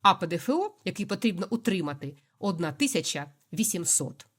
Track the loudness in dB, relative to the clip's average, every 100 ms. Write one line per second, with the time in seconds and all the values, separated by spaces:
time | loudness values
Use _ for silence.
0 | 6 4 0 -2 0 0 0 -4 -8 -4
1 | -4 0 0 0 -2 0 0 0 -2 -6
2 | -10 -12 _ _ -4 0 -4 0 2 2
3 | -2 -4 -8 _ _ -2 0 0 2 2
4 | 0 -8 -20